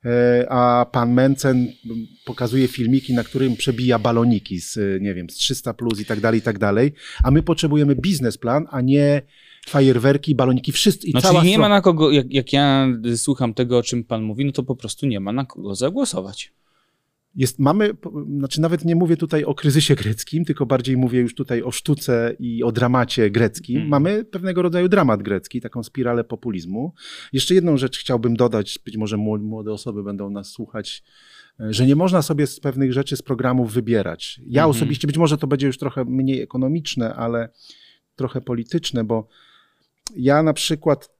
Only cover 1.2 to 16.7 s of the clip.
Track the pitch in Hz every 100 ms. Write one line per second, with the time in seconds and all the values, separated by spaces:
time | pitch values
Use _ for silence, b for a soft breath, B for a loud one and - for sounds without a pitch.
1.2 | 135 135 139 127 120 - 113 113 113 -
2.2 | - 120 120 127 127 - 117 131 - 123
3.2 | 117 131 131 117 - 120 123 120 117 117
4.2 | 120 107 - 90 - - 98 95 101 90
5.2 | 85 - - 131 - 110 117 104 104 104
6.2 | 113 113 120 101 104 101 143 147 B B
7.2 | 131 147 165 160 156 151 143 135 175 156
8.2 | 123 - 117 139 160 135 127 143 143 143
9.2 | b b b b - 147 135 120 127 143
10.2 | 151 131 131 127 - - 208 - 190 127
11.2 | 185 180 175 220 208 202 185 165 151 143
12.2 | 131 135 127 139 143 135 131 120 117 117
13.2 | - 135 120 110 123 123 117 123 113 113
14.2 | 110 107 143 135 131 123 107 - 143 104
15.2 | 98 120 135 - 98 98 131 220 269 165
16.2 | 95 113 - _ _